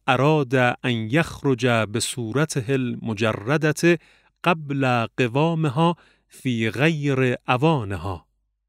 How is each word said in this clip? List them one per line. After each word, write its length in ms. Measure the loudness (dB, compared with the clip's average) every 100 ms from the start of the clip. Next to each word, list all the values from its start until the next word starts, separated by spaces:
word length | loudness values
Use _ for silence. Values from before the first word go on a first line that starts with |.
| 0
اراد 480 | 2 4 2 2 2
ان 520 | 2 0 -2 -2 0
یخرج 560 | 0 -2 -2 -2 0 2
بصورته 1080 | 2 0 -2 -4 -6 -4 -2 -2 -2 -2
المجردة 1300 | -2 -2 -6 -6 -2 -2 -2 -2 0 0 2 2 2 -2 _ _ _
قبل 640 | -2 -2 -2 -2 0 0 -2 -2
قوامها 800 | 0 2 0 0 -2 2 0 0 _ _ _
فی 420 | -8 -4 0 0
غیر 680 | 2 2 2 0 0 0 -2 -2
اوانها 800 | 2 2 2 -2 -6 -6 -8 -12 _ _ _